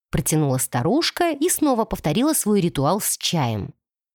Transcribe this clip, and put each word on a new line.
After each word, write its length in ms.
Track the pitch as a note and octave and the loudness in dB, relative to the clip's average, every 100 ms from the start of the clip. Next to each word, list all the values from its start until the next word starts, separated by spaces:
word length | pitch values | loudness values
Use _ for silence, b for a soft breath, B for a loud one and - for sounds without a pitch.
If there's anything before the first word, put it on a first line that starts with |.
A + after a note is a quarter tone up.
| - | -6
протянула 460 | - - D#3 C#3+ C3 | -2 0 2 2 0
старушка 720 | - B2 D#3 C#4 - - E4+ | -2 -2 0 0 0 0 -2
и 160 | C#4 F4 | 0 0
снова 380 | - D4 A#3 G#3+ | 2 2 2 -2
повторила 480 | - D#3+ E3 D4 | -2 -2 2 2
свой 260 | D4+ G#3 G3+ | 0 2 2
ритуал 400 | E3+ C#3+ C#3 G3+ | 2 0 0 0
с 180 | - - | -2 -4
чаем. 560 | - E3+ B2 G#2+ F2+ - _ _ _ | -2 0 0 -2 -6 -12 _ _ _